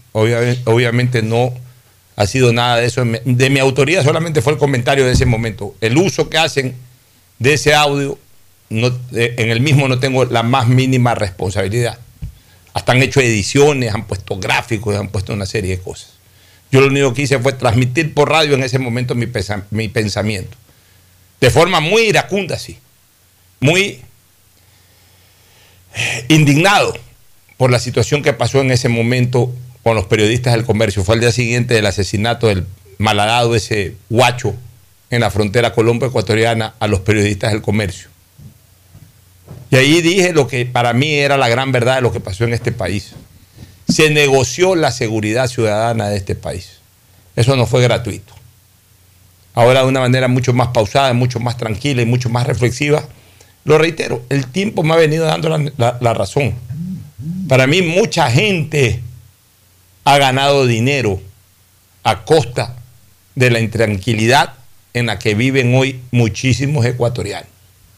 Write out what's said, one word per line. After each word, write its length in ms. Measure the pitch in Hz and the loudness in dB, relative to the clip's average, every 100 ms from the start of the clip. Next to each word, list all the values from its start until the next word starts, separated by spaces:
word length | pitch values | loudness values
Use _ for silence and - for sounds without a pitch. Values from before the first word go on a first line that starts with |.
| _ | _
Obvia-, 480 | 110 110 117 120 123 123 | -2 0 0 0 -2 0
obviamente 560 | 113 120 120 123 120 | 2 2 0 0 -2
no 300 | 110 117 127 127 - _ _ _ _ | -2 -2 -2 -6 -18 _ _ _ _
ha 120 | - 104 | -4 -2
sido 260 | 135 123 | 2 2
nada 240 | 117 120 120 | 2 2 0
de 100 | 120 | 0
eso. 180 | 131 120 113 | -2 -2 -2
De 260 | 123 127 131 | -2 0 2
mi 80 | 139 | 2
autoría 460 | 135 131 139 185 | 2 2 2 2
solamente 360 | 143 165 170 156 | 2 0 -2 -2
fue 120 | 147 | 0
el 60 | 151 | 0
comentario 440 | 147 131 135 139 | 0 0 0 2
de 80 | 127 | 2
ese 140 | 123 131 | 4 2
momento. 480 | 110 113 101 101 - | 0 -2 -8 -12 -4
El 160 | 113 135 | 0 2
uso 320 | 190 - 156 | 2 0 -2
que 80 | 160 | 0
hacen 380 | 160 139 127 123 - _ _ _ _ _ | 0 -2 -4 -8 -18 _ _ _ _ _
de 140 | 120 | 0
ese 200 | 147 147 | 2 2
audio 420 | 147 147 143 139 - _ - _ _ _ | 2 2 0 -4 -8 _ -20 _ _ _
no, 180 | 110 123 123 - | -2 -2 -2 -6
eh, 220 | 110 117 120 | -2 -2 -2
en 120 | 113 | -2
el 100 | 117 | 0
mismo 280 | 143 143 135 | 2 2 2
no 100 | 127 | 0
tengo 260 | 139 131 | 0 0
la 180 | 127 120 | 0 0
más 260 | 117 135 120 | 0 2 4
mínima 460 | 127 131 131 120 | 2 2 2 2
responsabilidad. 840 | 113 101 - 92 101 95 117 117 107 - - - - _ _ _ | 0 -4 -4 -6 -4 -2 -2 -4 -6 -18 -16 -14 -16 _ _ _
Hasta 200 | - - | -6 0
han 100 | 123 | 2
hecho 180 | 135 139 | 2 2
ediciones, 720 | 123 107 98 139 143 139 117 | 2 0 0 4 4 4 -2
han 120 | 95 92 | -4 -6
puesto 300 | 95 - 98 | -10 -8 -8
gráficos, 580 | - 135 - 110 104 101 | -4 -4 -2 -6 -2 -4
han 120 | 98 | -4
puesto 240 | 101 95 | -6 -6
una 140 | 107 95 | -6 -6
serie 300 | 113 92 92 | -6 -4 -6
de 60 | |
cosas. 320 | - - - _ _ _ _ _ _ | -10 -16 -20 _ _ _ _ _ _
Yo 80 | 135 | 2
lo 80 | 139 | 4
único 260 | 139 139 | 2 0
que 80 | 123 | 0
hice 160 | 139 135 | -2 0
fue 140 | 131 | 0
transmitir 600 | 131 123 117 127 139 156 | 0 0 2 0 0 -2
por 160 | 147 143 | 0 2
radio 240 | 156 151 | 2 2
en 100 | 131 | 0
ese 140 | 131 131 | 0 -2
momento 360 | 127 117 127 | -2 -4 -4
mi 120 | 123 120 | -4 -4
pensa-, 380 | 110 95 104 95 | -4 -6 -8 -6
mi 180 | 104 107 | -6 -4
pensamiento. 680 | 117 107 101 104 101 - - _ _ _ _ _ _ _ _ | -4 -2 -2 -4 -4 -10 -18 _ _ _ _ _ _ _ _
De 100 | 127 | 2
forma 300 | 127 175 180 | 4 2 2
muy 220 | 156 220 | 0 2
iracunda, 560 | 220 156 - 196 175 123 | 2 0 0 -6 -4 -8
sí. 200 | - - _ _ _ _ _ _ _ _ | -10 -18 _ _ _ _ _ _ _ _
Muy, 420 | 127 180 202 - - _ _ _ _ _ _ _ _ _ _ _ _ _ _ _ _ _ _ | 0 2 -2 -6 -20 _ _ _ _ _ _ _ _ _ _ _ _ _ _ _ _ _ _
eh, 300 | - - - - | -8 -6 -8 0
indignado 680 | 156 143 143 190 202 113 - - - _ _ _ _ | 2 4 4 4 2 0 -4 -18 -20 _ _ _ _
por 140 | 127 | 0
la 80 | 123 | 0
situación 440 | 123 123 113 147 | 0 -2 0 0
que 100 | 143 | -2
pasó 280 | - 120 135 | 0 0 2
en 120 | 131 | 2
ese 160 | 127 127 | 0 0
momento 640 | 117 117 127 123 127 - - - - | 0 0 2 2 0 -2 -4 -16 -4
con 100 | 113 | 0
los 120 | 110 104 | 0 2
periodistas 480 | 110 104 127 123 | 2 2 2 0
del 100 | 117 | 0
Comercio. 400 | 113 107 110 101 | 0 0 0 0
Fue 100 | 92 | 0
al 60 | 113 | 2
día 100 | 120 | 2
siguiente 440 | 120 117 120 120 | 0 0 0 2
del 120 | 117 104 | 2 2
asesinato 640 | 98 95 104 113 120 113 | -2 -4 -2 -2 0 0
del 180 | 95 87 - - - | 0 -4 -12 -20 -4
malhadado 560 | 107 104 104 120 120 | 0 2 2 2 2
ese 400 | 117 - 107 92 - _ | 0 -2 -4 -4 -10 _
guacho 480 | 110 123 123 - - - - _ _ _ | 2 2 2 -6 -8 -14 -20 _ _ _
en 100 | 120 | -2
la 100 | 107 | 0
frontera 420 | 98 104 120 117 | 0 0 0 0
colombo-ecuatoriana 1040 | 117 113 117 127 123 98 110 113 117 110 - | 2 2 2 -2 -2 -2 0 2 0 -4 -4
a 80 | 107 | -2
los 120 | 104 | 0
periodistas 520 | - 107 104 101 110 | 0 2 0 0 -2
del 100 | 107 | -2
Comercio. 460 | 104 104 98 - - _ _ - - _ _ _ _ - - _ _ _ - - - | -2 -2 -2 -8 -18 _ _ -20 -20 _ _ _ _ -20 -20 _ _ _ -20 -20 0
Y 60 | 131 | 2
ahí 260 | 135 165 | 4 4
dije 300 | 165 190 180 | 2 2 2
lo 160 | 160 127 | 2 0
que 180 | 127 123 | -2 -2
para 260 | 123 120 | 0 0
mí 220 | 120 156 | 0 0
era 220 | 143 139 139 | 0 2 2
la 120 | 123 | 2
gran 220 | 120 135 | 0 0
verdad 260 | 127 117 131 | 0 2 2
de 40 | |
lo 120 | 120 | 0
que 80 | 101 | -2
pasó 240 | 104 98 | -8 -4
en 100 | 117 | -2
este 180 | 117 - | -2 -4
país. 400 | - 90 98 - - - - _ - - - - | -4 -4 -6 -8 -20 -20 -20 _ -20 -20 -8 -4
Se 200 | - 156 | 2 2
negoció 640 | 151 143 135 127 - 185 175 | 4 4 2 0 0 0 2
la 140 | 147 | 0
seguridad 560 | 123 113 110 107 113 127 | -2 -4 -2 -2 -2 -2
ciudadana 640 | 123 110 104 117 113 104 | -2 0 0 0 -2 -2
de 80 | 104 | -4
este 180 | 95 | -6
país. 440 | 98 - 92 - - _ _ _ _ _ - | -8 -8 -10 -12 -20 _ _ _ _ _ -2
Eso 180 | 120 131 | 0 2
no 100 | 120 | 2
fue 160 | 127 | 2
gratuito. 500 | 123 104 - - - - - _ _ _ _ _ _ _ _ _ _ | 2 0 -4 -10 -16 -20 -20 _ _ _ _ _ _ _ _ _ _
Ahora 300 | - 120 131 | 2 4 4
de 60 | 131 | 2
una 120 | 131 | 2
manera 280 | 127 127 127 | 2 2 2
mucho 240 | 127 127 | 2 2
más 160 | 123 123 | 0 0
pausada, 440 | 120 107 139 139 | 0 0 2 2
mucho 260 | 120 127 123 | 2 0 -2
más 160 | 123 117 | -6 -6
tranquila 460 | 113 107 143 123 | -6 -4 -2 0
y 40 | 117 | 0
mucho 220 | 127 120 | 0 0
más 160 | 120 123 | -2 -2
reflexiva, 580 | - - - 147 147 - - - _ - _ | 0 -2 0 0 0 -2 -18 -20 _ -20 _
lo 140 | - 151 | 2 2
reitero, 460 | 165 160 - 127 - | 2 -2 -6 -6 -4
el 180 | 139 127 | -4 -2
tiempo 360 | 185 202 202 | -4 -4 -2
me 120 | 156 | 0
ha 20 | 165 | 4
venido 300 | 156 156 160 | 4 2 0
dando 220 | 160 160 | -2 -2
la, 240 | 160 147 - | -2 -4 -2
la, 220 | 117 123 | -2 0
la 140 | 117 | -2
razón. 400 | 110 98 139 131 - - 147 180 165 - - 147 185 175 | 0 -2 -2 -2 -4 -10 -10 -8 -10 -14 -12 -10 -8 0
Para 180 | 131 131 | 2 2
mí 160 | 180 | 2
mucha 480 | 170 175 226 170 139 | 0 0 0 0 0
gente 720 | 113 214 180 - 151 120 - - - - _ _ _ _ _ _ _ | 2 2 -2 -2 0 0 -2 -8 -18 -20 _ _ _ _ _ _ _
ha 140 | 139 143 | 2 4
ganado 480 | 135 131 143 139 127 | 4 2 2 2 2
dinero 540 | 110 123 143 110 92 - - _ _ _ _ _ _ | 2 0 0 -2 -4 -8 -20 _ _ _ _ _ _
a 220 | 117 104 | -2 -2
costa 520 | - 156 - 135 107 - - - _ _ _ | 2 2 2 -6 -8 -10 -20 -20 _ _ _
de 160 | - 123 | 0 2
la 100 | 120 | 2
intranquilidad 920 | 113 107 110 101 107 110 113 139 170 - - - _ | 0 0 0 0 -2 0 2 2 2 -6 -20 -20 _
en 140 | 120 117 | -4 -4
la 120 | 98 | -2
que 160 | 110 | -2
viven 400 | 104 131 135 123 | 0 0 0 2
hoy 260 | 127 135 131 - | 2 0 -4 -2
muchísimos 720 | 123 113 - 131 127 139 147 | 0 0 0 -2 0 0 0
ecuatorianos. 640 | 117 123 120 123 98 87 - _ _ _ _ | -2 0 -2 -2 -8 -10 -14 _ _ _ _